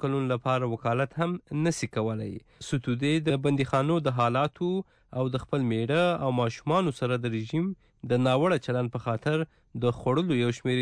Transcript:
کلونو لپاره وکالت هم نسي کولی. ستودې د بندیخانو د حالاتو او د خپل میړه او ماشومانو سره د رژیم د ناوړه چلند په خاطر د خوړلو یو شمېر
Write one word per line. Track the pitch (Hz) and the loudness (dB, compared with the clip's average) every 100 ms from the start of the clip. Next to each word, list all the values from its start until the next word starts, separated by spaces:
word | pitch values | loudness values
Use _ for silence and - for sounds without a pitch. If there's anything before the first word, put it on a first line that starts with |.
کلونو | 139 139 127 | -2 -2 0
لپاره | 123 131 127 127 | -2 0 0 0
وکالت | 113 117 120 139 - | -2 -2 0 -2 -2
هم | 170 175 - 147 | -4 -4 -6 -2
نسي | 165 - - | -2 -2 -4
کولی. | 113 110 110 104 95 _ - - | -2 -2 -4 -6 -10 _ -18 -6
ستودې | 139 127 120 143 160 151 | -4 -2 -2 2 2 2
د | 139 143 | 0 2
بندیخانو | 139 131 135 147 170 | 2 2 2 2 2
د | 143 123 | 0 2
حالاتو | 120 127 151 - 180 190 - _ _ 127 | 2 2 0 -2 -2 -2 -6 _ _ -4
او | 131 | -2
د | 127 | -2
خپل | - 147 123 | -2 0 0
میړه | 113 117 156 175 165 135 | 0 0 2 2 2 0
او | 123 | 0
ماشومانو | 117 - 147 180 170 - | 0 -2 0 2 2 0
سره | 123 123 | -2 0
د | 120 | -2
رژیم | 113 110 151 190 185 _ _ 117 | -4 -2 -2 -2 -6 _ _ 0
د | 123 127 | 2 4
ناوړه | 127 180 151 - | 4 2 2 0
چلند | 123 123 | -2 -2
په | 123 120 | -4 -4
خاطر | 113 147 156 160 _ _ 120 | -2 0 -2 -4 _ _ -2
د | 120 120 | -2 0
خوړلو | 131 139 180 127 | 0 0 2 2
یو | 120 117 | 0 0
شمېر | 127 127 | -2 0